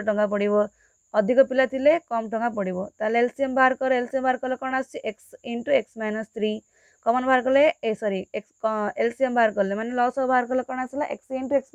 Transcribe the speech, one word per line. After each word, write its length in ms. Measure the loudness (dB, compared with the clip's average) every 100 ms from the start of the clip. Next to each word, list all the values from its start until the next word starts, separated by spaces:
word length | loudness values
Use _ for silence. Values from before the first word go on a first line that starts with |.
| 0
ଟଙ୍କା 180 | 0 0
ପଡ଼ିବ। 220 | 0 2 2 0 _ _ _ _
ଅଧିକ 260 | -2 2 4 4
ପିଲା 160 | 2 0
ଥିଲେ 260 | 2 2 2 0
କମ୍ 180 | -6 -4
ଟଙ୍କା 180 | -4 -4 -2
ପଡ଼ିବ। 200 | -4 -4 -8 _
ତାହେଲେ 200 | -2 2
ଏଲ୍ 120 | 0 0
ସି 60 |
ଏମ୍ 120 | -2 2
ବାହାର 180 | 2 2
କର। 120 | 0 0
ଏଲ୍ 100 | 0
ସି 40 | -2
ଏମ୍ 80 | 0
ବାହାର 120 | -2
କଲେ 120 | -4 -4
କ'ଣ 120 | -2 -4
ଆସୁଛି? 200 | -4 -8 -8
ଏକ୍ସ 180 | -10 -20 -16 -8
into 180 | -6 0 0
ଏକ୍ସ 140 | 0 -6
ମାଇନସ୍ 280 | -6 -4 -6 -4
ଥ୍ରୀ। 160 | -4 -4 -10 _ _ _ -2
କମନ୍ 200 | 0 2
ବାହାର 120 | 2 4
କଲେ, 160 | 4 4 2
ଏ 80 | -4
ସରି, 280 | -2 -2 -2 -4 -8
ଏକ୍ସ, 140 | -10 _
କ-, 280 | -2 -2 -4 0
ଏଲ୍ 120 | -2 0
ସି 60 | 0
ଏମ୍ 80 | 4
ବାହାର 140 | 2 2
କଲେ, 160 | 0 0
ମାନେ 160 | -2 0
ଲସାଗୁ 280 | 0 0 2
ବାହାର 140 | 2 2
କଲେ 120 | -2 -2
କ'ଣ 80 | -6 -6
ଆସିଲା? 200 | -4 -4
ଏକ୍ସ 160 | -6 _ -6
into 140 | 0 0
ଏକ୍ସ 120 | 0